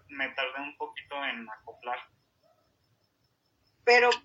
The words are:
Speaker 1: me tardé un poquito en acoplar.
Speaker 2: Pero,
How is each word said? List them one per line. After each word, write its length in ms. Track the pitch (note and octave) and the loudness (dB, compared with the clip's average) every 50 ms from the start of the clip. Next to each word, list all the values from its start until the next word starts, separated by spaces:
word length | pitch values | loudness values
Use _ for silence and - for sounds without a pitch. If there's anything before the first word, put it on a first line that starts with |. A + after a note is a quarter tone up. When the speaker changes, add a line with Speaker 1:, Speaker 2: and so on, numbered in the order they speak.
| _ _ | _ _
Speaker 1:
me 200 | D3 C#3 C3+ C3 | -8 -8 -8 -6
tardé 300 | - C#3 C3 B2+ C3 C#3 | -4 -6 -6 -6 -6 -8
un 160 | C#3+ D3 - | -10 -12 -10
poquito 480 | _ D3+ D3 - - - _ C#3+ C#3+ C#3 | _ -12 -12 -12 -18 -16 _ -8 -6 -6
en 240 | C3 A#2+ A#2 A2+ A2+ | -6 -8 -8 -12 -14
acoplar. 480 | - - _ A#2 A2+ - B2 B2 B2 B2 - - _ _ _ _ _ _ _ _ _ _ _ _ _ _ _ _ _ _ _ _ _ _ _ _ _ _ _ _ _ _ _ _ _ _ _ | -16 -18 _ -20 -20 -14 -10 -8 -8 -8 -10 -18 _ _ _ _ _ _ _ _ _ _ _ _ _ _ _ _ _ _ _ _ _ _ _ _ _ _ _ _ _ _ _ _ _ _ _
Speaker 2:
Pero, 260 | A#3+ A#3+ B3 B3 A#3+ - - | 6 6 8 8 6 2 0